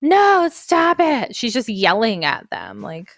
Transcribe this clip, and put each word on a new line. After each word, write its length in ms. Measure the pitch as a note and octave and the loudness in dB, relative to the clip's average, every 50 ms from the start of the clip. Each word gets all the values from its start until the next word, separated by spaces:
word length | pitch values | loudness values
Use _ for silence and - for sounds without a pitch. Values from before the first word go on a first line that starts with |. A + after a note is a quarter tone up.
No, 480 | - D4 F4+ G4 G4+ G4+ G4+ F#4 F4 E4+ - | 2 2 4 4 4 4 4 4 2 0 -2
stop 440 | - - - F4 E4 E4 E4+ E4+ - | -6 -4 -2 0 2 2 2 2 2
it. 360 | F4 D#4+ D4+ C4 G3+ - F#3+ | 2 2 2 0 -2 -6 -8
She's 180 | - - A#3+ G#3 | -6 -6 -4 -2
just 160 | B3+ A#3 - | -2 -4 -4
yelling 540 | A3 F#3+ F#3+ F3 F3 G3+ A3+ A3+ G#3 F3 D#3+ | -4 0 2 2 2 4 2 0 0 0 -2
at 240 | D3 C#3 - - _ | -2 -2 -4 -6 _
them, 320 | - - F2 F2+ - G#3 | -12 -12 -10 -12 -14 -14
like 280 | G3+ - E3 E3 F3+ - - | -14 -14 -14 -14 -16 -20 -20